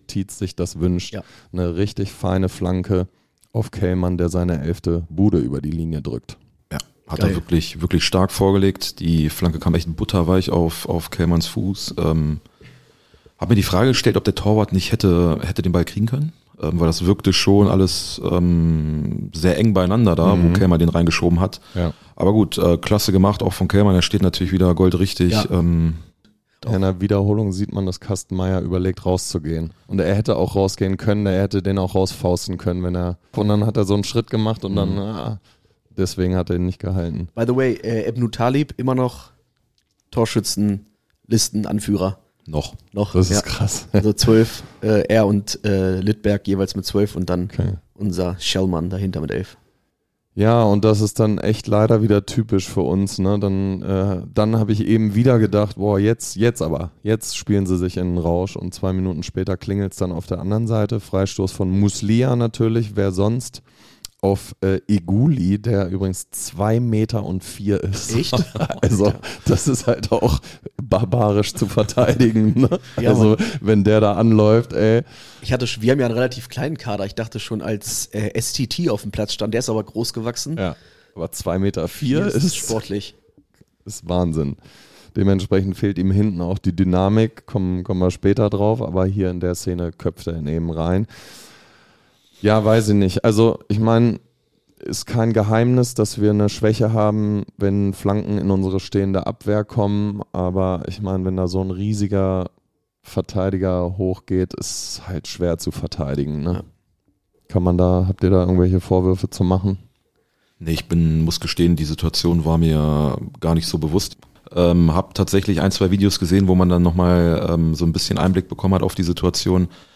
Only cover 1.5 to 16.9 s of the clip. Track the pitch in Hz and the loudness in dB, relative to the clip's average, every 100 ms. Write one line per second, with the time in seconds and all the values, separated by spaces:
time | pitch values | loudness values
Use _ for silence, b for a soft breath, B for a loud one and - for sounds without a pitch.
1.5 | 90 87 85 104 - 98 - 92 92 92 | -4 -2 -2 -4 -4 -8 -6 -2 0 -2
2.5 | - 92 92 90 95 90 _ _ _ _ | -2 -4 -2 0 0 -2 _ _ _ _
3.5 | 113 107 - 92 90 90 87 87 90 87 | -6 -6 -4 -2 0 0 0 -2 0 -2
4.5 | 82 71 85 - 85 82 78 104 92 62 | -2 -4 -4 -2 -4 -4 0 2 2 0
5.5 | 69 69 80 82 80 - 58 - - _ | -4 -6 -6 -4 -6 -6 -10 -12 -20 _
6.5 | _ - 80 - _ - 78 - 90 80 | _ -12 -12 -12 _ -10 -2 -2 -2 0
7.5 | 82 78 - 87 87 - 92 95 - 98 | 0 -2 -4 -2 0 0 2 0 2 2
8.5 | 98 98 - - - 82 82 76 - 87 | 4 2 0 -6 -6 0 2 2 0 -2
9.5 | 78 87 82 82 80 85 98 82 92 90 | 0 0 0 -2 -6 -2 0 2 2 2
10.5 | - 82 - - 87 - - 85 85 82 | 0 0 -2 -4 -4 -4 -2 0 2 0
11.5 | - 95 98 - - 85 80 78 76 - | -4 -4 -6 -8 -4 0 0 0 -4 -10
12.5 | b b b b b b b b b 101 | b b b b b b b b b 2
13.5 | 107 - 92 127 123 - 98 - - 101 | 2 4 2 2 2 2 2 0 0 2
14.5 | 107 104 92 - 113 101 87 87 78 - | 2 2 0 0 0 2 4 4 2 -2
15.5 | 90 87 87 85 - 110 127 151 - _ | -2 0 0 0 -2 -2 -2 -4 -8 _
16.5 | - 76 85 82 | -8 -4 2 2